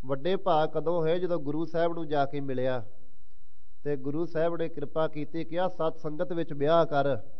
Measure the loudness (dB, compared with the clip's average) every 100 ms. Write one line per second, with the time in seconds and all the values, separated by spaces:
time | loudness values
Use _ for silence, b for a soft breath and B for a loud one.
0 | -2 -2 0 0 2 4 2 0 0 2
1 | 2 2 2 0 0 -2 0 0 0 0
2 | 0 0 2 0 -2 0 0 0 -2 -2
3 | -2 -2 -2 -2 -2 -2 -2 -2 -2 -2
4 | -2 -2 0 0 0 0 -2 -2 -2 0
5 | 0 0 -2 -2 -2 0 0 0 0 0
6 | -2 -2 -2 0 -2 0 4 4 4 2
7 | 2 0 0 -2